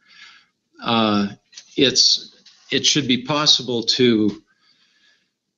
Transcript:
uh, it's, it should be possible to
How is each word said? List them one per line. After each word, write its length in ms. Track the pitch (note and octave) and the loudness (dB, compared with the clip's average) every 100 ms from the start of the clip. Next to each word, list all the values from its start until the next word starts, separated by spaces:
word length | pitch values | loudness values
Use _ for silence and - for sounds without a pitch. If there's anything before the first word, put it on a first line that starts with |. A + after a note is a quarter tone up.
| _ - - - _ _ _ - | _ -20 -20 -20 _ _ _ -10
uh, 440 | A#2+ A2+ A2 G#2 G2+ - _ - - - | -2 0 2 0 -2 -8 _ -20 -8 0
it's, 580 | C3 - - - - _ - _ - | 0 2 0 0 -6 _ -20 _ -6
it 120 | C3+ | -2
should 220 | - D#3 B2 | 0 0 0
be 160 | B2 | -2
possible 600 | C#3 D3 D3 - B2 A#2+ | -2 -2 0 0 -2 -6
to 580 | - - B2 A2 G#2 G2 _ _ _ _ _ _ _ _ _ _ _ | -2 2 2 4 0 -2 _ _ _ _ _ _ _ _ _ _ _